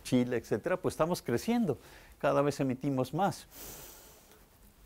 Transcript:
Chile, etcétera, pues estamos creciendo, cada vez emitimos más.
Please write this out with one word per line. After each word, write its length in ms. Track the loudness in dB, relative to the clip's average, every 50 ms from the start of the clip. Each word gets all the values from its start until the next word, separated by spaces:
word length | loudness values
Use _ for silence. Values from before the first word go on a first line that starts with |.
| -4
Chile, 320 | 2 2 2 4 4 0
etcétera, 400 | -2 -2 0 -2 -2 0 0 -2
pues 160 | 0 -2 -2 0
estamos 300 | 0 0 0 0 -4 -2
creciendo, 560 | -2 -2 -2 0 0 0 2 2 0 -2 -4 -6 -18 -20 -20 -20 -20 -12 -2
cada 240 | 0 2 4 4 4
vez 180 | 2 2 0
emitimos 540 | 0 -2 -2 -2 -2 -2 0 0 0 0 0
más. 320 | 0 0 0 0 -2 -10 -18 -18 -18 -16 -14 -14 -16 -16 -18 -18 -20 -20 -20 -20 -20 -20 -20 -20 -20 -20 -20 -20 -20 -20 -20 -20 -20 -20